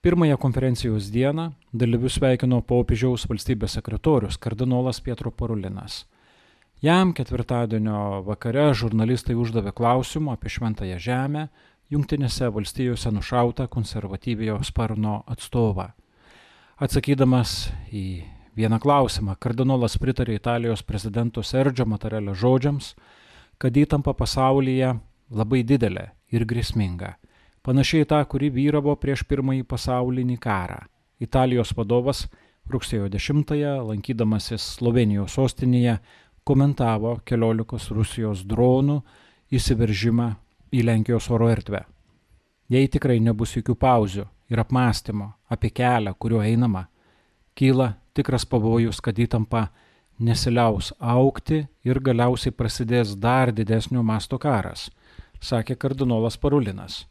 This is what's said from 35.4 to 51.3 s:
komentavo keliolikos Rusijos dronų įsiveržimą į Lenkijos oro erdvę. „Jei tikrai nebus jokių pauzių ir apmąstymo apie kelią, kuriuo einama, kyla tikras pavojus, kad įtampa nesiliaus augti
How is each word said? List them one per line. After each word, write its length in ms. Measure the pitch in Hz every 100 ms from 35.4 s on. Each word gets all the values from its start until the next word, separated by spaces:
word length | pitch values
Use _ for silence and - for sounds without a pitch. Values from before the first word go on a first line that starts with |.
| 131 - 127 123 120 110 - - _ _ -
komentavo 720 | 135 143 139 120 110 110 120 -
keliolikos 640 | 120 113 113 110 117 -
Rusijos 560 | 110 110 - 110 98 95
dronų 540 | 113 123 127 143 147 - _ _ _ _
įsiveržimą 800 | 131 - 120 117 98 117 117 120 101 _ _ _
į 140 | 131 117
Lenkijos 400 | 113 110 117 -
oro 220 | 117 117
erdvę. 320 | 107 - 101 - _ _ _ _ _ _ _ _
„Jei 180 | 123 135
tikrai 320 | - 135 120
nebus 380 | 113 107 117 120
jokių 180 | 110 120
pauzių 520 | 135 123 101 95 98 _ _
ir 100 | 113
apmąstymo 720 | 113 127 123 107 - 104 101 - _
apie 200 | 117 110
kelią, 440 | - 123 123 104
kuriuo 280 | 92 117 113
einama, 460 | 107 117 120 92 92 _ _ _ _ _ _ -
kyla 380 | 135 131 123 104 _
tikras 320 | - 131 127 -
pavojus, 560 | 123 110 117 113 -
kad 140 | - 101
įtampa 500 | 117 117 110 117 107 _ _ _ _ -
nesiliaus 760 | 117 113 131 117 117 98 - -
augti 680 | 120 123 131